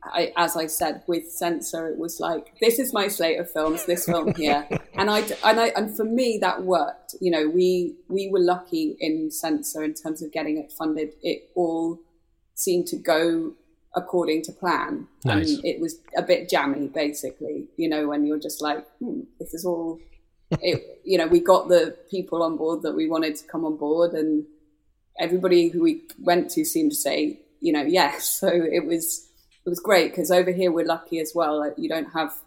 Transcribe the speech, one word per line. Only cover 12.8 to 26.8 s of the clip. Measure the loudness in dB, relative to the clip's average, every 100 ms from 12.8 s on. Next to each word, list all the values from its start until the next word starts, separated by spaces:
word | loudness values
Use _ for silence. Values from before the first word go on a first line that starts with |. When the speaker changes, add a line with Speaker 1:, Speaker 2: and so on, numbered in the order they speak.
| 0
Speaker 1:
to | -4
go | 0 2 2 0 -4 -10 _ _ _ -8
according | -2 -2 0 -2
to | -4
plan. | -6 -2 0 -2 -6 -10 _
Speaker 2:
Nice. | 0 2 2 0
Speaker 1:
And |
it | -2 -4
was | -6 -8 -6 -4
a |
bit | 2 2 2
jammy, | 0 0 -2 -4
basically, | -2 -4 -4 -10 -8 -8 -8 -10 -4
you | -2
know, | 0 -2
when | 0 0
you're | 0
just | -4 -6
like, | -4 -4 -8 _
"Hmm, | -8 -8 -10 _
this | -14
is | -8
all," | -4 -4 -4 -8 -14 -20 _ _ _
it, | -2 0 -2 -4 -16
<laughs> |
you | 0 2
know, | 4
we | 4
got | 6 4 8
the | 4 4 -4 -8
people | -8 -4 -2
on | 0 0
board | -2 -2
that | -2
we | -2 -2
wanted | 0 -2 -4
to | -8
come | -6
on | -4 -4
board, | 0 2 2
and | 2 0 0 -2 _ _ _ _ _ _ -6
everybody | 0 2 6 6 6
who | 4
we | 2 2 -6 -4
went | 2 4 2
to | -2
seemed | 0 2